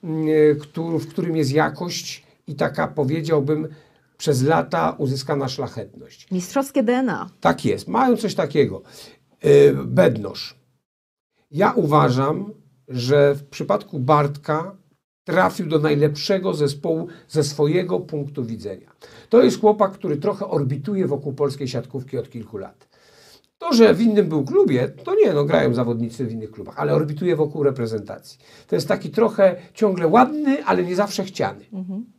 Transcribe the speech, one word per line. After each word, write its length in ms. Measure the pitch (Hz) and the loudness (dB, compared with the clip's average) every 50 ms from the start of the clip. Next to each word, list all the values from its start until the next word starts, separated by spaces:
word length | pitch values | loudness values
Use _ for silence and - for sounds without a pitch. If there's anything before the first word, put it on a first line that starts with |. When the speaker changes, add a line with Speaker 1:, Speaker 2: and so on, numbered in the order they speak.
| - | -6
Speaker 1:
mm, 560 | 170 156 160 156 156 156 156 151 151 151 147 | -6 -4 -2 0 0 4 6 6 6 4 2
który, 400 | - - _ 165 165 165 165 156 | -2 -10 _ -8 -6 -4 -4 -4
w 80 | - - | -4 -4
którym 280 | - - 170 170 160 160 | -6 -6 -4 -2 0 0
jest 140 | 151 131 | 0 0
jakość 720 | 135 151 156 156 151 - 180 175 - - - - - - _ _ _ _ _ - | 2 2 0 0 -2 -6 -8 -8 -8 -10 -10 -12 -14 -16 _ _ _ _ _ -16
i 80 | 151 | -6
taka, 320 | - - 143 - - 160 - | -4 -4 -4 -2 -4 -6 -4
powiedziałbym, 800 | - - 143 127 151 165 156 156 160 147 135 139 156 151 - 156 - - _ _ _ _ _ _ _ _ | -2 -4 -2 -2 -2 -4 -2 0 0 0 0 0 -2 -2 -2 -8 -10 -16 _ _ _ _ _ _ _ _
przez 260 | - 165 143 123 127 | -2 0 0 2 2
lata 520 | 143 160 170 - - - 165 160 160 156 - | 2 2 0 0 -2 -2 -2 -2 -2 -2 -2
uzyskana 500 | 156 131 135 131 - - 151 143 139 131 | -4 -4 -4 -4 -4 -4 -4 -2 -2 -6
szlachetność. 840 | - - 131 113 - 117 101 - - - - - - _ - _ | -6 -8 -8 -8 -8 -12 -12 -12 -16 -20 -20 -20 -20 _ -12 _
Speaker 2:
Mistrzowskie 520 | 190 180 175 - - 277 269 277 - 294 240 | -6 -6 -6 -2 -2 -4 -4 0 0 0 2
D 100 | 214 247 | 2 2
N 160 | 247 262 247 | 0 0 -2
A. 200 | 170 107 87 - - _ | -4 -4 -8 -12 -16 _
Speaker 1:
Tak 240 | - - - - - | 0 0 0 0 0
jest, 220 | 113 95 - - - | -2 -2 -2 -4 -4
mają 300 | 180 226 269 254 240 - | 0 0 2 2 2 0
coś 180 | - 190 - | 0 -4 -2
takiego. 460 | - 170 - - 156 139 107 95 - - - - - - - - _ _ _ _ _ - | -2 -4 -2 2 2 2 2 0 -10 -14 -18 -20 -20 -20 -20 -20 _ _ _ _ _ 2
Y, 280 | 151 143 143 143 143 139 139 131 | 6 8 8 8 6 4 2 -4
Bednosz. 760 | 120 123 131 - - 123 110 104 95 - - - - - _ _ _ _ _ _ _ _ _ _ _ _ _ _ _ _ _ _ _ | -2 2 4 4 4 4 0 -6 -10 -10 -12 -14 -16 -18 _ _ _ _ _ _ _ _ _ _ _ _ _ _ _ _ _ _ _
Ja 200 | - 147 196 233 | -2 2 2 2
uważam, 800 | 254 247 175 147 147 151 143 135 123 127 135 139 156 180 196 208 214 - _ _ _ _ _ - | 2 2 0 4 4 4 4 4 2 2 0 0 -2 -4 -6 -10 -14 -18 _ _ _ _ _ -10
że 480 | 127 123 120 127 143 147 143 143 143 | -8 -6 0 2 4 6 6 4 4
w 80 | 143 143 | 0 -6
przypadku 560 | - - - 156 - 196 208 208 - - 151 | -16 -12 -12 -4 -2 -2 -2 -2 -6 -8 -6
Bartka 760 | 127 127 156 147 147 143 143 - - - 151 156 165 190 196 - _ _ _ _ _ _ _ _ _ | 2 2 4 4 4 0 -4 -6 -6 -4 -4 -4 -4 -8 -14 -18 _ _ _ _ _ _ _ _ _
trafił 440 | - 160 175 190 185 - - 190 151 | -4 0 0 0 0 -2 -4 -6 -2
do 120 | 156 156 | -2 0
najlepszego 720 | 147 156 147 147 147 147 151 - - - 202 190 185 190 180 | 0 2 2 2 2 0 0 -2 -2 -2 -2 -2 0 -4 -2
zespołu 540 | 151 147 135 143 - - 170 165 160 170 175 - - - _ | -2 -2 -2 -2 -4 -4 -4 -4 -4 -4 -10 -14 -20 -20 _
ze 160 | - 156 143 | -2 -2 -2
swojego 560 | - - - 151 147 160 180 175 - 180 180 | -2 0 0 0 2 2 0 -2 -2 -4 -6
punktu 460 | 180 - - 147 143 147 - 147 123 | -6 -6 -8 -8 -8 -8 -8 -8 -8
widzenia. 460 | 113 117 101 98 101 98 92 - _ _ _ - - - - - _ | -8 -8 -10 -10 -12 -14 -14 -18 _ _ _ -20 -20 -20 -20 -8 _
To 140 | - 233 254 | 6 6 6
jest 160 | 247 - - | 6 4 4
chłopak, 300 | - 214 208 202 208 190 | 2 2 4 4 0 -2
który 260 | 196 - - 180 147 147 | -2 -6 -6 -6 -4 -2
trochę 300 | 147 202 196 196 - - | -2 -4 -4 -4 -6 -4
orbituje 600 | 180 151 143 127 147 - - 214 208 190 185 139 | -2 -2 -2 -2 -4 -4 -4 -4 -2 -2 0 -2
wokół 260 | 139 131 - 147 127 | -2 -4 -4 -8 -4
polskiej 340 | - 147 139 135 139 143 127 | -2 -2 -4 -2 -6 -8 -6
siatkówki 500 | - 123 110 - - 135 127 - - 123 | -6 -6 -8 -6 -10 -12 -10 -8 -8 -8
od 120 | 113 - | -8 -8
kilku 280 | - 120 107 98 - 101 | -12 -16 -16 -12 -12 -12
lat. 300 | 95 - - _ _ _ _ _ _ _ _ _ _ - - _ _ _ _ _ | -12 -12 -18 _ _ _ _ _ _ _ _ _ _ -20 -20 _ _ _ _ _
To, 160 | - 339 320 | -4 0 6
że 200 | 226 233 208 180 | 6 8 8 8
w 80 | 170 | 6
innym 280 | 226 233 214 208 208 160 | 4 2 4 4 2 2
był 140 | 156 156 143 | 0 -2 -2
klubie, 420 | - 330 392 392 202 139 123 123 - - - - | 2 4 4 4 4 4 2 0 -2 -4 -10 -6
to 120 | - 370 | -2 2
nie, 180 | 427 427 233 170 | 4 4 4 4
no, 120 | 147 143 | 2 0
grają 280 | 143 151 165 139 131 120 | 2 2 2 2 2 0
zawodnicy 520 | 120 123 117 117 113 117 117 - - 135 | 0 0 -2 -2 -2 -4 -6 -6 -8 -8
w 60 | 113 | -8
innych 200 | 110 113 110 107 | -6 -10 -12 -12
klubach, 280 | - - 95 - - - | -14 -14 -16 -14 -10 -6
ale 140 | 147 147 143 | -4 0 0
orbituje 420 | - 156 151 151 - 185 180 165 | 0 0 -2 -4 -4 -2 -2 0
wokół 280 | 151 156 147 147 156 143 | 0 0 -2 -2 0 0
reprezentacji. 760 | 139 131 120 120 110 110 107 98 - 101 - _ - - _ _ _ - - - _ | 0 0 0 -6 -4 -4 -8 -8 -10 -16 -16 _ -20 -20 _ _ _ -20 -20 -8 _
To 80 | - | -4
jest 120 | - - - | -4 0 -2
taki 220 | 202 196 - 160 | -4 -4 -4 -6
trochę 460 | - - 233 214 214 - 196 190 175 175 - - _ | 0 0 0 2 4 4 4 4 4 2 -12 -20 _
ciągle 340 | - 220 208 190 180 165 160 | 0 0 0 0 2 0 4
ładny, 580 | 170 233 254 254 302 302 302 277 269 - 202 | 6 6 4 4 2 -4 0 0 -2 -2 0
ale 180 | 202 190 180 180 | -2 0 0 0
nie 120 | 175 180 | -2 0
zawsze 280 | 180 208 202 202 - 185 | -2 -2 -2 -2 -6 -8
chciany. 420 | 190 - - - 196 - - - _ 220 | -8 -6 -4 -4 -4 -6 -8 -18 _ -12
Speaker 2:
Mhm. 320 | 190 185 180 190 202 240 - _ | -12 -10 -10 -10 -10 -12 -14 _